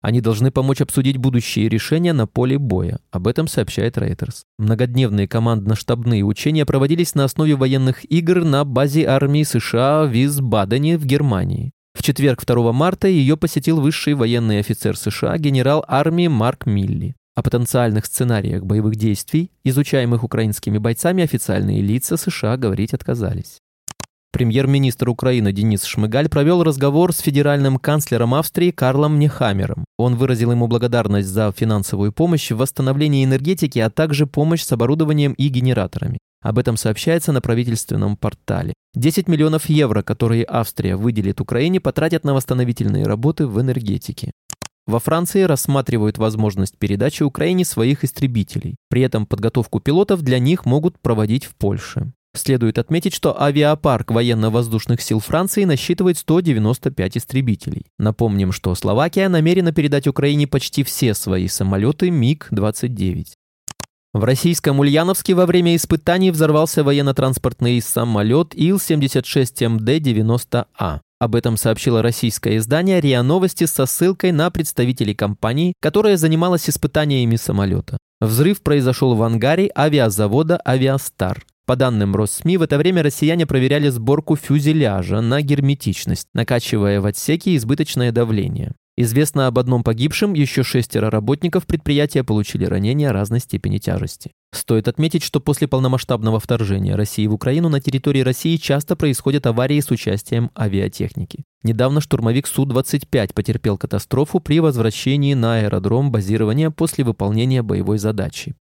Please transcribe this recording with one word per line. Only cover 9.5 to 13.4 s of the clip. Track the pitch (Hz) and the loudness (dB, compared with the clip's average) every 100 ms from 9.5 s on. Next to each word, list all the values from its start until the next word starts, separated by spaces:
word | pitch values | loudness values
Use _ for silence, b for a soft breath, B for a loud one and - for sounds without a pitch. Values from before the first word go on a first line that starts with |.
| 120 | -2
Ш | - 117 | -2 0
А | 135 151 151 | 2 2 2
в | |
Висбадене | 117 139 143 127 107 98 123 156 170 | 2 0 0 0 0 0 0 0 0
в | 139 | 0
Германии. | 143 143 95 90 - 127 - _ | 2 2 0 -2 -4 -6 -10 _
В | - | -8
четверг, | - 131 139 120 | -4 2 2 0
второго | - 120 117 | 0 2 2
марта, | 123 170 190 196 | 2 0 2 2
её | 175 135 | 4 4
посетил | 156 | 2